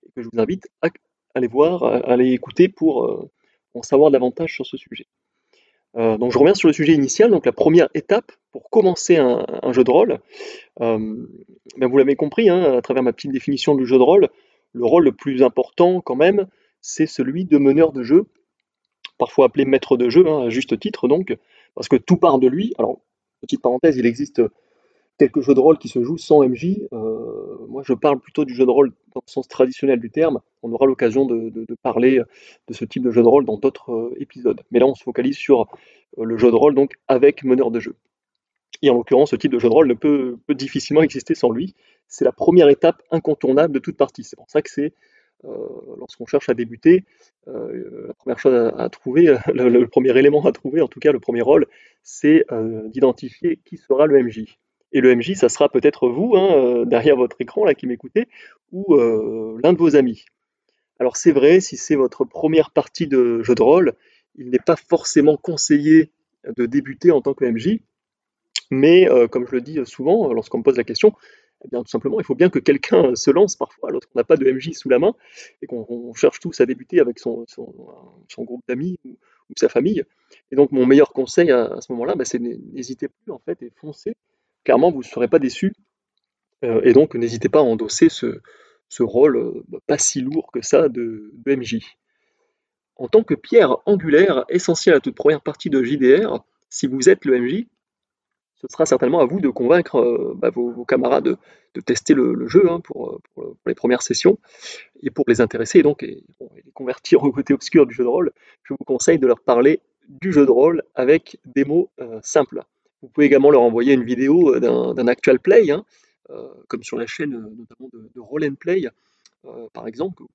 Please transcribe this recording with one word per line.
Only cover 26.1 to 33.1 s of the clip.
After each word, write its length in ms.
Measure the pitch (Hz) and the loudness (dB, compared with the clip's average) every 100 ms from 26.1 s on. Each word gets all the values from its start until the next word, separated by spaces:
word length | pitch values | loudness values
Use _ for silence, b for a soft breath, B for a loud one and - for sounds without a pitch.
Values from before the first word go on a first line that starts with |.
| 165 | -6
sans 240 | - 151 | 2 2
M 140 | 127 123 | 2 0
J. 320 | 170 208 - | -6 -6 -8
Euh, 760 | 113 110 113 117 104 98 - 113 | -10 -8 -10 -12 -14 -16 -18 -16
moi, 160 | 131 135 | -10 -6
je 80 | |
parle 260 | 120 151 135 | -2 0 -2
plutôt 260 | - - 135 | -4 -6 -4
du 100 | 123 | 0
jeu 100 | 123 | 2
de 60 | |
rôle 220 | 127 131 - _ | 2 2 -2 _
dans 80 | 131 | -16
le 80 | - | -14
sens 160 | 135 - | -12 -6
traditionnel 520 | - 131 - 139 123 | -2 -2 0 -2 -2
du 100 | 113 | -4
terme. 320 | 156 160 127 - _ | -2 -2 -4 -10 _
On 80 | 117 | -12
aura 160 | 117 135 | -8 -6
l'occasion 380 | 131 120 127 135 | -2 -2 -2 -2
de, 260 | 117 113 | -4 -8
de, 140 | 113 113 | -12 -14
de 100 | 117 | -10
parler 360 | 127 113 127 131 113 b b b - | -6 -2 0 0 -4 b b b -18
de 60 | |
ce 100 | 113 | -14
type 200 | 113 131 | -12 -6
de 80 | 123 | -2